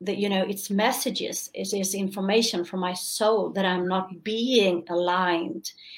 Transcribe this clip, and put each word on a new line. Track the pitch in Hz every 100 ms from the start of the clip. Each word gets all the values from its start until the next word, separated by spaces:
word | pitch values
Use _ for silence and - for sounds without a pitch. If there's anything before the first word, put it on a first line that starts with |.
that, | 180 196
you | 202
know, | 190
it's | 190 196 -
messages, | 196 226 262 262 190 - - -
it | - 196
is | 202 190
information | 196 190 196 190 220 226 180
from | 175 190
my | 185
soul | 180 - - 214 - 165
that | 180 185
I'm | 180 180
not | 185 185 175
being | 214 226 247 247 190 170 170
aligned | 175 175 180 180 170 175 - - - -